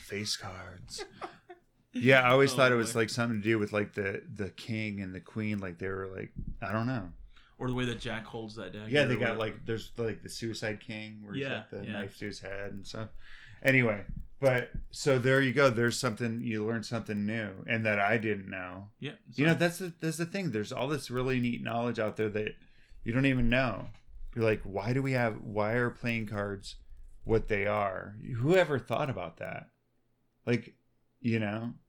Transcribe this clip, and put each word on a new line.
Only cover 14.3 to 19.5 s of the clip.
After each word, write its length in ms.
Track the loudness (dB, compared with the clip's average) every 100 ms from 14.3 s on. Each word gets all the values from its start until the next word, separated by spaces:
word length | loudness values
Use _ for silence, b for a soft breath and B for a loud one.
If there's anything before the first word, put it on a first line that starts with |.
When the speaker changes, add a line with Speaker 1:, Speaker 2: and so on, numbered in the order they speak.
| 0
Speaker 1:
but 300 | 4 4 2 -6 -8
so 260 | -2 4 4
there 240 | 6 6
you 100 | 6
go. 200 | 6 6
There's 260 | 6 4 2
something, 440 | -2 -2 -2 -2
you 220 | -4 -2
learn 200 | 0 -2
something 420 | -2 -4 -2 -2 0
new 240 | -2 -4 -6 -2
and 160 | 0 2
that 120 | 4
I 200 | 4 4
didn't 320 | 2 -2 -4
know. 380 | -8 -8 -10 -14 -12
Speaker 2:
Yeah, 140 | -12 -10 -10
Speaker 1:
You 140 | 2
know, 60 | 4